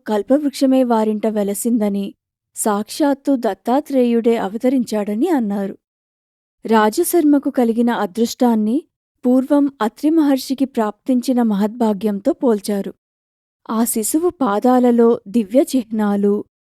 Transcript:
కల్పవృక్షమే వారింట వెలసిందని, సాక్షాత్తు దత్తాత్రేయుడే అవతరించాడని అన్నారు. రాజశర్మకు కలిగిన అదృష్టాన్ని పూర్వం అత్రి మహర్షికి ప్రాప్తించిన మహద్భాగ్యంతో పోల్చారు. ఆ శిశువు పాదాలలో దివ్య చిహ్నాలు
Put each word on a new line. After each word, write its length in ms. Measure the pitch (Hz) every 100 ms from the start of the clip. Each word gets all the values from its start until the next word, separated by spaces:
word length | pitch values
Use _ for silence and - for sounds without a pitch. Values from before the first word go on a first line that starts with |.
| -
కల్పవృక్షమే 800 | 214 - 277 285 - 269 262
వారింట 420 | 247 226 214 214 220
వెలసిందని, 880 | 214 202 202 233 233 208 202 196 - _ _ _
సాక్షాత్తు 800 | - 226 202 214 - 285 277 - 269
దత్తాత్రేయుడే 1000 | 226 190 - 269 294 269 240 233 233 226
అవతరించాడని 920 | 190 214 262 269 208 214 202 208 359
అన్నారు. 500 | 311 208 202 196 - _ _ _ _ _ _ _ _ 220
రాజశర్మకు 840 | 220 214 269 349 349 302 285 277
కలిగిన 400 | 254 240 226 240
అదృష్టాన్ని 920 | 226 202 180 233 - 247 226 214 277 - _ _ _ 247
పూర్వం 460 | 254 262 285 285 -
అత్రి 300 | 214 - 302
మహర్షికి 540 | 330 285 269 - 262
ప్రాప్తించిన 800 | 269 233 214 - - 254 240 247
మహద్భాగ్యంతో 920 | 233 196 208 240 220 196 214 202 233
పోల్చారు. 640 | - 262 208 208 202 190 - _ _ _ _ _ _ -
ఆ 140 | 220
శిశువు 460 | 233 233 214 311 349
పాదాలలో 880 | - 240 208 254 254 247 233 233 240 202
దివ్య 360 | 220 185 254 339 262
చిహ్నాలు 680 | 214 220 208 202 202 208 - _